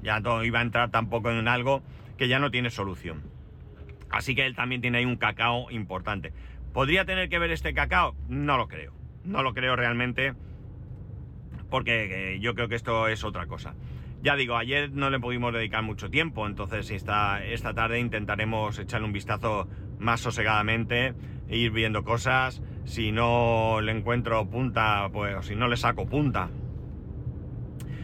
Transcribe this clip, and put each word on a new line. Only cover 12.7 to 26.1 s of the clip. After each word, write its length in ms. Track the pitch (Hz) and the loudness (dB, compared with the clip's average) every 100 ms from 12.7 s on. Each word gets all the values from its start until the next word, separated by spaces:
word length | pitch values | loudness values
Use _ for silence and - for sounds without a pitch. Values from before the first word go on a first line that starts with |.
esto 340 | 117 110 113 110 | -2 0 2 2
es 160 | 110 | 0
otra 220 | 110 92 85 | -2 -6 -6
cosa. 280 | 80 - 67 - - - - | -8 -10 -10 -10 -10 -10 -2
Ya 140 | 143 143 | 2 2
digo, 200 | 123 117 | 2 0
ayer 340 | 117 143 147 | 0 0 0
no 180 | 139 139 | 0 2
le 120 | 135 | 2
pudimos 340 | 120 123 120 | 0 0 0
dedicar 280 | 113 110 110 | 0 0 -2
mucho 280 | 110 98 107 | -2 -4 -2
tiempo, 360 | 139 165 110 104 | 0 0 0 -4
entonces 440 | 98 98 107 98 | -4 -4 -4 -4
esta, 520 | 101 107 104 104 98 | -6 0 2 2 0
esta 280 | 98 113 110 | -4 -4 -4
tarde 280 | 107 113 117 | 0 0 2
intentaremos 800 | 120 107 107 104 110 113 107 101 | 0 0 -2 0 0 0 0 -2
echarle 280 | 98 117 107 | -4 -2 -2
un 60 | |
vistazo 560 | 98 98 107 117 104 95 - - - | -2 -2 -2 0 0 -2 -6 -10 -4
más 220 | 117 113 | 0 0
sosegadamente, 960 | 123 117 107 107 104 113 107 120 131 123 - - - | 0 0 2 4 4 2 2 2 2 -2 -8 -10 -4
e 80 | 113 | 0
ir 140 | 117 | 2
viendo 340 | 110 110 107 | 2 2 0
cosas. 560 | 104 117 131 127 131 - - - | 0 0 4 4 2 -2 -8 -8
Si 280 | - - 107 | -6 -2 0
no 680 | 110 117 120 117 113 110 110 | 4 4 6 6 6 4 2
le 120 | 107 | 2
encuentro 520 | 110 107 120 120 113 98 | 0 0 0 2 2 2
punta, 580 | 110 131 120 110 104 98 | 0 0 4 4 4 2
pues, 240 | 107 101 98 | 0 -2 -2
o 60 | |
si 120 | 95 | -4
no 140 | 104 123 | 0 2
le 80 | 117 | 4
saco 300 | 120 113 | 2 2
punta, 440 | 95 | 0